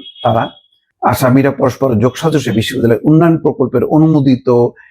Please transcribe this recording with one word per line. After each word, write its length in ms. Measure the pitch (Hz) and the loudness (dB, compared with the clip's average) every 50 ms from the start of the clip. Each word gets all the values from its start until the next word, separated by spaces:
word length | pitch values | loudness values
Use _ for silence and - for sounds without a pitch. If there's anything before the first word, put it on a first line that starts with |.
| - - - - - | -14 -16 -14 -6 -4
তারা। 280 | 120 110 117 120 - - _ _ _ _ _ _ _ _ - - | -2 -2 -2 -4 -6 -10 _ _ _ _ _ _ _ _ -6 -4
আসামিরা 480 | - 120 - 139 131 - 139 135 139 | -4 -2 0 0 2 2 2 2 0
পরস্পর 440 | 135 - 131 127 117 - 135 135 120 | 0 -2 -2 -4 -2 -2 -2 -2 0
যোগসাজশে 580 | 101 110 127 - - - 165 151 151 120 120 98 | 0 0 -2 -2 -2 -4 -2 -2 -2 -2 -2 -2
বিশ্ববিদ্যালয়ের 480 | 113 110 - - 90 101 117 117 104 - | -2 -2 -4 -4 -2 0 0 0 0 2
উন্নয়ন 340 | 147 156 160 170 165 165 156 | 2 2 4 4 2 0 0
প্রকল্পের 460 | 160 156 127 - 135 113 - 127 120 | -2 -4 -2 -2 -4 -2 -2 -2 -2
অনুমোদিত 840 | - - 151 156 160 156 151 135 139 127 123 - - 123 120 120 117 - _ - _ | 0 2 2 2 4 2 2 2 2 0 0 0 0 2 2 2 0 -4 _ -20 _